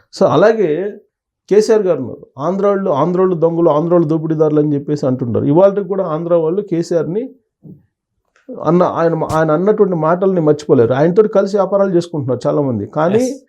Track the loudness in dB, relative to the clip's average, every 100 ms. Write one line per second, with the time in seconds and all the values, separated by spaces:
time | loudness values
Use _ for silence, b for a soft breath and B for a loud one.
0 | B 0 2 4 2 2 0 -2 -6 -10
1 | _ _ _ _ 0 0 2 2 2 -2
2 | -4 -12 -18 -8 -6 -2 0 0 -2 0
3 | 0 2 2 2 0 2 2 2 2 2
4 | 2 -2 -2 0 0 2 0 -2 -4 -4
5 | -2 -2 -2 -2 2 4 4 2 -4 -4
6 | -4 -4 0 0 0 -2 -4 -4 -2 -2
7 | -2 -6 -8 -14 _ _ -20 -20 _ _
8 | _ _ _ _ -18 -8 0 2 2 0
9 | -2 -2 -2 -2 0 0 0 2 0 0
10 | 0 0 0 0 0 0 2 2 2 2
11 | 2 2 2 2 0 0 0 0 2 0
12 | -2 -6 -4 -4 -2 -2 -2 -4 -6 -2
13 | 0 0 -2 -6